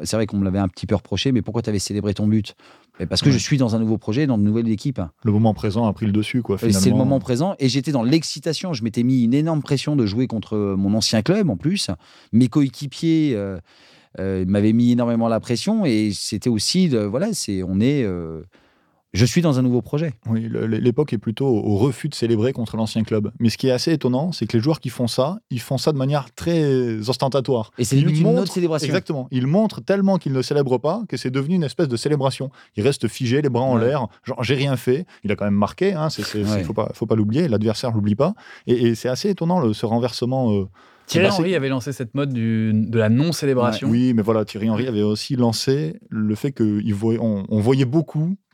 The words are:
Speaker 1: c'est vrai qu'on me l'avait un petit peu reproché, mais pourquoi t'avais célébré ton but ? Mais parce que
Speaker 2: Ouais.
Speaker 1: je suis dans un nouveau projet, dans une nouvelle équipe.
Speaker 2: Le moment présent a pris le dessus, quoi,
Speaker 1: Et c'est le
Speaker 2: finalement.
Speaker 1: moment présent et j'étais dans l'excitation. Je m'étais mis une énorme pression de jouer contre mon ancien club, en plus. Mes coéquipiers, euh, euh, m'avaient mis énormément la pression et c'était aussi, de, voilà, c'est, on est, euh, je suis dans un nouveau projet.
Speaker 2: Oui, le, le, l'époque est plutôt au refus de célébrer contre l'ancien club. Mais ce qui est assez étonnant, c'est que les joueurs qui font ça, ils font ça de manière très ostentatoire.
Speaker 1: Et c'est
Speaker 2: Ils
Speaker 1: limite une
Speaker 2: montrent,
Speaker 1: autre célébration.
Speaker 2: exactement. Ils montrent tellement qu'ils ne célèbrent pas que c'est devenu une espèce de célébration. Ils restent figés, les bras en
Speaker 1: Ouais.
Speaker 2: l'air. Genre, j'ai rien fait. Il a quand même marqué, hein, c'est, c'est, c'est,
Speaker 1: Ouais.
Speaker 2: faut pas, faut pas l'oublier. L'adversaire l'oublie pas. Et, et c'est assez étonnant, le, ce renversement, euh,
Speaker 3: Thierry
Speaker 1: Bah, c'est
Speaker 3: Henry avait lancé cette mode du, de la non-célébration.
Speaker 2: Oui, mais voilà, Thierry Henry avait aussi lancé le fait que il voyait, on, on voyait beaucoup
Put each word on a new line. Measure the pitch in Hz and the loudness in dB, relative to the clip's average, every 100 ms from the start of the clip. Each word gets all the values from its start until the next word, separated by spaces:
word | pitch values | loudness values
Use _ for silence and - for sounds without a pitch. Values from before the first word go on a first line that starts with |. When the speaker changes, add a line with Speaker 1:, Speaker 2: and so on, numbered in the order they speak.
| 73 | -2
Speaker 1:
c'est | 110 | -2
vrai | 107 | 0
qu'on | 104 | 0
me | |
l'avait | 98 95 | 0 0
un | 98 | -2
petit | - 92 | -4 -2
peu | 101 | -2
reproché, | - 98 139 | -2 -4 0
mais | 127 | 0
pourquoi | - 113 | 0 -4
t'avais | 110 104 | -4 -4
célébré | - 104 101 98 | -4 -4 -2 0
ton | 107 | 2
but ? | 107 101 - - - _ - | 2 0 -8 -20 -20 _ -10
Mais | 92 | -4
parce | 185 | 0
que | 156 | 2
Speaker 2:
Ouais. | |
Speaker 1:
je | 127 | 2
suis | - 143 | 2 2
dans | 123 113 | 2 2
un | |
nouveau | 110 110 | 0 0
projet, | - 110 151 | -2 0 2
dans | 117 | 2
une | |
nouvelle | 104 110 113 | 2 2 0
équipe. | 107 147 127 85 - | -2 -4 -6 -8 -4
Speaker 2:
Le | 117 | 0
moment | 107 110 | 4 4
présent | 104 110 104 113 | 2 -2 0 0
a | |
pris | 95 110 | 0 0
le | |
dessus, | 104 104 127 | 0 0 -2
quoi, | 117 98 | -2 0
Speaker 1:
Et | |
c'est | 117 | 2
le | |
Speaker 2:
finalement. | 98 98 123 131 | 4 4 4 4
Speaker 1:
moment | 135 | 2
présent | 104 120 180 - | 0 -2 -2 0
et | 135 | 0
j'étais | 131 131 | 0 0
dans | 143 | 0
l'excitation. | 117 160 - - 165 151 185 | 2 2 0 -6 -6 -6 -4
Je | 127 | -4
m'étais | 113 113 | -2 0
mis | 120 131 | 2 2
une | 117 135 | 2 2
énorme | 160 156 | 0 -2
pression | - 139 - 147 | -2 -2 0 0
de | 107 | 0
jouer | 104 127 | -2 -4
contre | 113 92 107 101 98 | -4 -4 -2 -2 0
mon | 98 107 | 0 0
ancien | 101 113 | 0 0
club, | 107 196 190 | 2 0 0
en | 90 | -2
plus. | 147 196 - 90 _ - - | -2 -2 -4 -8 _ -20 -2
Mes | 110 127 | 2 4
coéquipiers, | 156 139 - 143 - 165 160 151 110 | 2 0 -2 -12 -4 0 2 2 -2
euh, | 98 92 - _ - - _ - | -4 -8 -14 _ -20 -20 _ -8
euh, | 95 95 92 | -4 -2 0
m'avaient | 104 107 | 2 4
mis | 113 120 | 4 4
énormément | 120 120 117 117 | 4 2 0 0
la | 113 | 0
pression | - 120 - 220 180 | -2 -2 0 0 2
et | 110 107 | 2 0
c'était | 95 - 104 - | -2 -6 -4 -2
aussi, | 110 - 180 185 | -2 0 2 2
de, | 120 | 2
voilà, | 104 113 208 | 0 -2 -2
c'est, | 202 - 98 | -4 -4 -4
on | 90 95 | -2 2
est, | 117 147 | 2 2
euh, | 110 90 82 80 - _ _ _ _ _ _ | 0 -4 -6 -10 -14 _ _ _ _ _ _
je | 90 123 | 2 2
suis | 180 | 4
dans | 165 127 | 2 2
un | |
nouveau | 127 123 | 2 0
projet. | 110 147 160 110 - | -2 -4 -4 -6 -4
Speaker 2:
Oui, | 113 113 | -4 -2
le, | 117 110 | -4 -2
le, | 110 | 0
l'époque | 123 127 147 | 2 2 0
est | 113 | -2
plutôt | - 107 139 | -4 -2 0
au | 113 107 101 | 0 2 2
refus | 135 120 156 | 2 0 -6
de | - | -2
célébrer | 117 113 120 | 0 2 0
contre | 135 113 107 | -2 -6 -4
l'ancien | 113 113 | -4 -2
club. | 110 107 104 - | -2 -2 -2 0
Mais | 113 | -2
ce | - | 0
qui | 131 | 0
est | |
assez | 123 - | 0 0
étonnant, | 160 127 123 170 | 0 0 0 -2
c'est | 156 110 | -4 -2
que | 117 | 0
les | |
joueurs | 123 156 | 0 0
qui | 123 | -4
font | - 120 | -4 -2
ça, | - 131 208 - | 0 -2 -2 -8
ils | 127 | -8
font | - 135 | -4 -2
ça | - | 0
de | 147 | 0
manière | 131 147 135 - | 0 -2 -4 -6
très | 170 170 151 131 123 110 107 | -2 2 2 2 0 -2 -2
ostentatoire. | 127 135 139 131 123 110 - | -2 0 0 0 -2 -2 -4
Speaker 1:
Et | 120 | 0
c'est | 139 | 2
Speaker 2:
Ils | 143 | 4
Speaker 1:
limite | 151 | 4
une | |
Speaker 2:
montrent, | 170 170 | 4 2
Speaker 1:
autre | 185 | 0
célébration. | 185 175 156 143 | 0 0 0 0
Speaker 2:
exactement. | 180 - 151 127 | -2 -2 -6 -4
Ils | 131 131 | -2 2
montrent | 180 220 - | 2 2 0
tellement | - 196 196 190 | -2 2 2 2
qu'ils | - | 0
ne | 131 | -2
célèbrent | 123 147 135 123 | 0 0 2 0
pas | 147 196 214 | 0 -2 -4
que | 131 | -6
c'est | 131 | -4
devenu | 127 139 185 | -4 0 0
une | |
espèce | 147 - 160 | -2 -2 -2
de | 117 | -2
célébration. | 151 147 135 - 135 - - - | -2 0 0 -2 -8 -12 -12 -2
Ils | |
restent | 110 143 113 | 0 0 -2
figés, | - 123 131 | -2 0 0
les | 147 | 2
bras | 120 | 0
en | 131 123 | 2 2
Speaker 1:
Ouais. | 113 | 2
Speaker 2:
l'air. | 143 117 - - | 0 -4 -8 -10
Genre, | 123 | -6
j'ai | 117 135 | -2 0
rien | 139 127 | 0 0
fait. | - 131 185 - | 0 0 -2 -8
Il | 101 | -4
a | 101 | -2
quand | 104 | 0
même | |
marqué, | 101 101 - 190 | 2 0 0 -2
hein, | 175 156 | 0 -4
c'est, | - | -4
c'est, | 104 107 | -6 -4
c'est, | 104 104 | -2 -2
Speaker 1:
Ouais. | 87 | -2
Speaker 2:
faut | |
pas, | 107 110 | -4 -4
faut | - 110 | -4 -2
pas | 110 | 0
l'oublier. | 104 120 175 | 2 0 0
L'adversaire | 107 107 110 127 | 2 0 -2 -2
l'oublie | 110 104 104 | -2 0 2
pas. | 147 214 - - - | 0 -2 -10 -10 0
Et, | 120 120 | 2 2
et | 113 | 0
c'est | - | -2
assez | 127 208 | -2 -2
étonnant, | 185 165 180 | -2 0 0
le, | 120 | 0
ce | 107 113 | -2 -2
renversement, | 117 120 - 123 131 123 | 0 -2 -2 -2 0 0
euh, | 104 95 - - _ - | 0 -2 -8 -20 _ -4
Speaker 3:
Thierry | 165 190 | 2 2
Speaker 1:
Bah, | |
c'est | 196 | 2
Speaker 3:
Henry | 165 175 | 0 0
avait | 135 | 0
lancé | 135 123 | -2 -4
cette | 131 120 139 | -8 -6 -4
mode | 143 | -4
du, | 123 113 113 110 | -2 0 0 2
de | 107 110 113 | 2 2 2
la | 107 | 4
non-célébration. | 117 165 160 143 127 120 110 - | 4 2 0 0 2 2 0 0
Speaker 2:
Oui, | 117 127 | 2 4
mais | 117 | 2
voilà, | 104 110 104 | 2 0 0
Thierry | 104 110 | -2 -2
Henry | 107 127 | 0 0
avait | 107 | 0
aussi | 104 107 - 127 | 0 0 -2 0
lancé | 120 113 - 139 156 - - | 0 0 0 0 -2 -8 -8
le | 107 107 104 | -4 -2 -2
fait | 143 | -4
que | 135 110 104 | 0 0 0
il | 110 | -2
voyait, | 101 113 113 | 0 0 0
on, | 117 101 95 | 0 -2 -2
on | 107 | 0
voyait | 104 135 131 | 2 4 2
beaucoup | 151 147 151 160 196 _ | 0 -2 -2 -2 -4 _